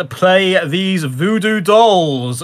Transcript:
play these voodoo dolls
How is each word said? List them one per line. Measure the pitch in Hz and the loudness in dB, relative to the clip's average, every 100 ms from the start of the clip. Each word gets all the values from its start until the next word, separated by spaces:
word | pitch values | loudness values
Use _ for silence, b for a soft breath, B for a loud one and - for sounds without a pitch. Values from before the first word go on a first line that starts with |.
| 160 | -8
play | - 185 190 190 185 165 | 0 2 4 2 0 -2
these | 175 190 185 | -4 -2 -4
voodoo | 147 127 185 220 208 214 | -4 -4 -2 -2 -2 -2
dolls | 185 214 226 190 160 135 123 123 | 2 4 4 4 0 -4 -6 -8